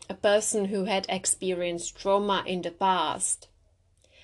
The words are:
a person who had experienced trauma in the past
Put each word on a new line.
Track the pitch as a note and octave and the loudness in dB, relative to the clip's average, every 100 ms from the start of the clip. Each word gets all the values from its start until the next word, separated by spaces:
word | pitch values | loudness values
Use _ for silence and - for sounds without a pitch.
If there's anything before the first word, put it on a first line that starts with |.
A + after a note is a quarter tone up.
| - | -14
a | |
person | F#3+ G#3+ G#3 G#3+ A3 G3 | -2 4 4 2 0 0
who | G3+ | -2
had | F#3+ F#3+ F#3+ | 0 -2 -2
experienced | F#3 - - F#3+ F3 F3 E3+ - - | -2 -2 -2 -2 -2 -2 -4 -8 -6
trauma | G3 G3 G#3 F#3 - | 2 2 2 0 0
in | F#3 | -4
the | E3+ | -4
past | E3+ F#3+ F#3 D#3 - - - - _ _ _ _ _ _ - | 0 2 2 0 -2 -4 -4 -8 _ _ _ _ _ _ -20